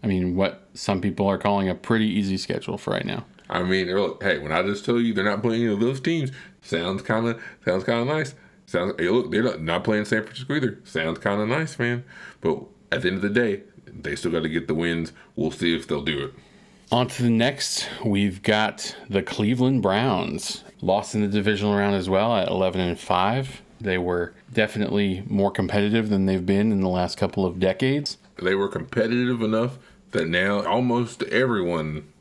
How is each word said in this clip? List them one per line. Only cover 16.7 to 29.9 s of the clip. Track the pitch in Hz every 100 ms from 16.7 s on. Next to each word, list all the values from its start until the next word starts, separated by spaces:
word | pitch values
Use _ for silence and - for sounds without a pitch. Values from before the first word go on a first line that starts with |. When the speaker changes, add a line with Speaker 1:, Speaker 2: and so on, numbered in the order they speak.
| - -
Speaker 1:
On | 120 123
to | -
the | 123
next, | 113 120 139 - - - -
we've | 113 101 101 95
got | - 107 107 - - - -
the | 95
Cleveland | - - 107 123 127 135
Browns. | 98 98 127 92 87 73 - - - -
Lost | 92 98 101
in | 110
the | 104
divisional | 104 101 101 104 101
round | 101
as | 101 90
well | 95 110 113
at | 87
eleven | 92 95 92
and | 90 85
five. | - 92 95 123 135 - - -
They | 110 92
were | 90 87 85 - -
definitely | - 107 113 104 104 101 92 98
more | 101 98
competitive | - 95 101 104 113 107
than | 101 95
they've | 95
been | 92 98 110
in | 101
the | 95
last | 90 87 -
couple | 92 -
of | 92 85
decades. | 95 92 131 143 143 - - -
Speaker 2:
They | 90
were | 98 98
competitive | - - - 113 120 123 123
enough | 110 110 120 131 -